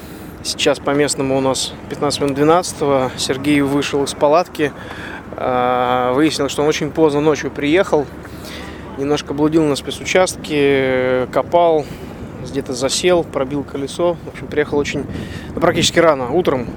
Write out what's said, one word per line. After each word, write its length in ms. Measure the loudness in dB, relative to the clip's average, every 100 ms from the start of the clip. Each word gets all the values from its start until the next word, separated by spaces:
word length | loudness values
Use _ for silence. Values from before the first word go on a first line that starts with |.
| -16 -16 -16 -10
сейчас 380 | -8 0 0 0
по 120 | 0
местному 460 | 2 2 0 0 2
у 40 |
нас 320 | 2 0 -4 -8 -12
пятнадцать 320 | -4 -2 0
минут 140 | -2 2
двенадцатого, 760 | 4 4 2 -2 2 2 0 -2
Сергей 420 | -4 -2 2 2
вышел 420 | 4 0 0 0 -2
из 80 |
палатки. 580 | 2 4 4 2 -2 -4 -4 -12 -12 -12 -12 -12 -6
Э, 760 | -2 2 2 2 2 2 2 2
выяснилось, 380 | 2 2 -2
что 80 | 0
он 80 | 0
очень 220 | 0 -2
поздно 280 | 2 2 4
ночью 320 | 2 2 -2
приехал. 560 | -4 2 2 4 0 -2 -8 -14 -14 -12 -12 -12 -14 -12 -6
Немножко 360 | -2 -2 -2
блудил 300 | 0 2 4 2
на 100 | 0
спецучастке, 1500 | -4 -8 0 2 2 -2 -4 2 4 4 2 2 2 0 0
копал, 520 | -2 2 4 4 4 0 -8 -14 -12 -14 -12 -8
где-то 240 | -6 -4
засел, 500 | -2 -2 2 4 2
пробил 400 | 2 -2 -2 -2
колесо. 540 | -4 -6 -6 0 0 0 -8
В 40 |
общем, 180 | -12 -4
приехал 300 | -2 0 0
очень, 280 | 0 -4 -6 -8 -8 -10 -10
ну, 80 | 0
практически 380 | 2 4 2 6
рано, 320 | 6 4 2
утром. 360 | 2 2 0 -2